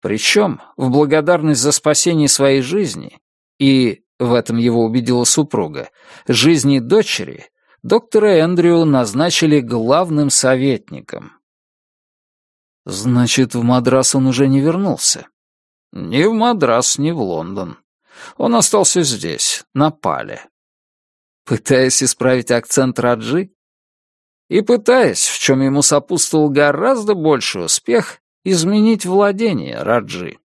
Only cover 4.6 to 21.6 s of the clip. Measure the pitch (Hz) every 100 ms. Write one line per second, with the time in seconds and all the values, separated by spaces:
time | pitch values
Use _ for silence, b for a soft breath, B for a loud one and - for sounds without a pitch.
4.6 | 120 117 113 120 117 123 120 - 147 -
5.6 | 82 71 60 B B B - 123 143 165
6.6 | 131 139 120 208 - - 76 - - _
7.6 | _ _ - 226 - 220 208 180 165 175
8.6 | 170 170 160 139 117 110 170 - 160 151
9.6 | 120 120 113 147 180 151 143 - 131 127
10.6 | 135 120 _ 67 - - - _ _ _
11.6 | _ _ _ _ _ _ _ _ _ _
12.6 | _ _ - 95 110 123 120 - 127 123
13.6 | 117 127 120 127 131 135 131 123 139 135
14.6 | 143 170 196 - - - - _ _ _
15.6 | _ _ _ - 85 120 185 226 233 214
16.6 | 135 117 123 - 147 170 101 82 85 98
17.6 | 90 - _ _ B B B B 226 233
18.6 | - 214 185 180 151 110 82 73 - -
19.6 | - 135 151 151 98 69 50 - - _
20.6 | _ _ _ _ _ _ _ _ - 117